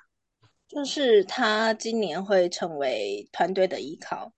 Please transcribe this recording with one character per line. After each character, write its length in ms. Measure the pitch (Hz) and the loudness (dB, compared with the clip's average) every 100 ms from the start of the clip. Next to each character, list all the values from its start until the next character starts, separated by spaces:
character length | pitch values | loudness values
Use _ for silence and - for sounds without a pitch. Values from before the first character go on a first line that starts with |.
| _ _ _ _ _ _ _ | _ _ _ _ _ _ _
就 160 | 294 | -8
是 400 | 277 - 262 214 | -6 0 6 6
他 500 | 185 - 226 214 220 | 6 0 0 2 0
今 260 | 220 226 226 | 0 -2 -2
年 240 | 196 156 | -2 -4
会 240 | 196 196 180 | 0 2 2
成 300 | - 180 151 | 0 -6 -4
为 500 | 139 110 101 98 - | -2 -2 -4 -6 -8
团 200 | - 175 | -2 -2
队 140 | 190 185 | 2 0
的 140 | 185 | 0
依 180 | 170 - | -10 -12
靠， 320 | - - - | -10 -10 -12